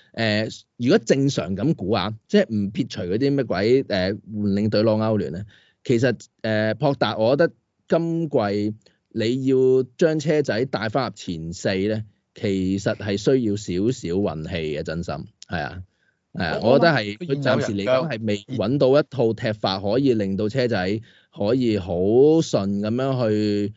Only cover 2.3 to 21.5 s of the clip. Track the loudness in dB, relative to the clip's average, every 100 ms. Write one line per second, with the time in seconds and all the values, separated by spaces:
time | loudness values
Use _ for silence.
2.3 | 2 2 0 -2 -4 -6 -6 -4 0 0
3.3 | 0 -2 0 2 2 2 -2 -2 -4 -8
4.3 | -4 -2 0 0 2 2 2 0 0 -2
5.3 | -6 -12 -18 _ _ 0 2 2 -2 -8
6.3 | _ -2 0 0 0 0 0 0 2 2
7.3 | 4 2 -2 _ _ -2 0 0 -2 0
8.3 | 0 0 0 -2 -4 _ _ _ -4 -2
9.3 | 0 2 4 4 4 2 0 2 2 0
10.3 | 0 0 -2 -2 -4 -4 -2 -4 -6 -10
11.3 | -8 -8 -6 -2 0 0 -2 -6 _ _
12.3 | -6 -4 -2 0 -2 -2 -4 -4 -2 2
13.3 | 2 2 -2 -4 -2 -2 -2 -4 -2 -2
14.3 | -4 -6 -6 -4 -6 -6 -6 -6 -8 -10
15.3 | -18 -10 -6 -6 -10 -18 _ _ _ _
16.3 | -6 -4 0 4 4 4 2 -2 -6 -4
17.3 | -2 0 0 0 -2 0 0 0 -4 -2
18.3 | -4 -4 -4 0 2 4 4 2 0 0
19.3 | 0 -4 -2 -2 -2 0 0 2 2 0
20.3 | -2 -2 0 0 0 -2 -4 -8 _ _
21.3 | -4 0